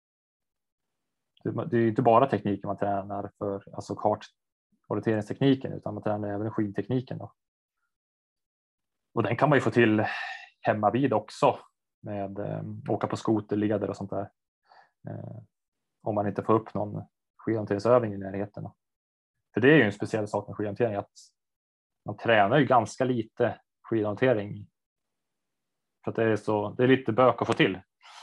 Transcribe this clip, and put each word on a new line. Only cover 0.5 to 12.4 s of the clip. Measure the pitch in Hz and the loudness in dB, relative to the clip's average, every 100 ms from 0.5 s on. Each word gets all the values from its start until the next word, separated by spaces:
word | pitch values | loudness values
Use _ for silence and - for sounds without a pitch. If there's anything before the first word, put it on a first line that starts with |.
| _ _ _ _ _ _ _ _ _ | _ _ _ _ _ _ _ _ _
det, | 123 113 | -8 -6
det | 117 117 | -4 0
är | |
ju | 117 | 0
inte | 110 | 2
bara | 120 113 135 | 4 6 4
tekniken | 101 101 98 101 | 2 -2 -4 -6
man | 98 | -4
tränar | 101 101 98 98 101 - | -2 -4 -4 -8 -10 -8
för, | 104 98 - | -8 -8 -10
alltså | - - | -14 -10
kartorienteringstekniken, | 101 107 104 - _ _ _ _ _ - 107 107 110 107 - 139 135 101 | -4 -2 -2 -6 _ _ _ _ _ -8 -4 -2 -2 -4 0 2 2 -2
utan | 101 - | -8 -10
man | 104 | -8
tränar | 104 104 104 | -6 -4 -4
även | 101 110 | -6 -4
skidtekniken | - 104 101 98 127 127 110 | -4 -4 -4 -4 -4 -4 -10
då. | 101 _ _ _ _ _ _ _ _ _ _ _ _ _ _ _ _ _ _ | -12 _ _ _ _ _ _ _ _ _ _ _ _ _ _ _ _ _ _
Och | - | -4
den | 117 120 | -2 2
kan | 139 | 4
man | 139 | 4
ju | |
få | 120 | 4
till | 120 117 107 113 - - - - _ | 6 6 6 0 -4 -10 -14 -18 _
hemma | - 107 104 | -2 2 2
vid | 117 139 | 2 2
också | 107 - - 139 - - _ _ _ | 0 -2 0 0 0 -6 _ _ _
med, | 110 104 98 | -10 -8 -8
eh, | 98 | -8